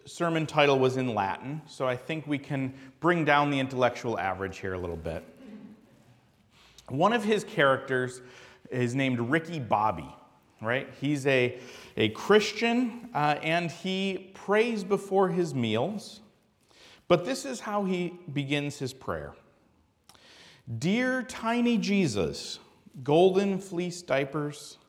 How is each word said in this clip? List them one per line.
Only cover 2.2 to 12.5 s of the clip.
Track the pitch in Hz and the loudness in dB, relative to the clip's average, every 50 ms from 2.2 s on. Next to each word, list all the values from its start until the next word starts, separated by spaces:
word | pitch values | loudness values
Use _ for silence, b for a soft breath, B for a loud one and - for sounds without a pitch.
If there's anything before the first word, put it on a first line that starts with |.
| 139 | -6
we | 147 147 139 | -4 -4 -4
can | 143 - 147 135 131 127 131 B B B B B | -4 -4 -4 -4 -4 -4 -6 B B B B B
bring | - 165 175 170 156 | 2 2 4 4 4
down | 147 147 147 147 143 | 4 6 6 4 4
the | 143 135 | 2 0
intellectual | 131 127 131 127 127 120 120 - - 123 110 90 | -2 -2 0 2 2 2 2 0 -4 -4 -2 -2
average | 87 95 92 90 98 95 90 - | -2 -4 -4 -4 -6 -8 -8 -6
here | - 95 92 | -8 -6 -6
a | 90 | -6
little | 90 87 85 | -6 -6 -6
bit. | 82 80 82 80 82 - - - - - - - - - - - - _ _ _ _ _ _ - _ _ _ _ _ _ _ b b b b b b b b | -6 -6 -6 -8 -8 -10 -14 -20 -20 -20 -20 -18 -18 -18 -20 -20 -20 _ _ _ _ _ _ -20 _ _ _ _ _ _ _ b b b b b b b b
One | 123 139 175 202 233 | -2 2 2 2 2
of | 233 208 | 2 2
his | 208 220 196 - | 2 0 0 0
characters | - - - 143 139 131 - - - 131 127 127 123 127 - B B B B B B B B B - | -2 0 4 4 4 4 4 0 -2 -2 -2 -2 -2 -6 -10 B B B B B B B B B -8
is | - 127 123 120 120 | -2 0 0 0 0
named | 139 135 131 127 117 | 0 0 0 0 0
Ricky | 117 117 151 165 160 165 170 156 | 0 2 0 0 0 -2 -8 -6
Bobby, | 123 101 117 104 107 110 95 80 71 - - - - - _ _ _ _ _ - | -4 0 0 2 2 2 0 -2 -6 -14 -16 -18 -20 -20 _ _ _ _ _ -8
right? | 110 110 120 135 - - - - | -4 -2 -2 -2 -2 -6 -10 -4
He's | 131 143 151 143 131 | -2 -2 0 0 2
a, | 143 135 127 123 123 123 B B B B B B B B | 4 4 4 4 2 0 B B B B B B B B
a | B 110 110 | B 2 2
Christian, | 110 - - - 202 214 208 - | 0 0 2 4 6 6 4 2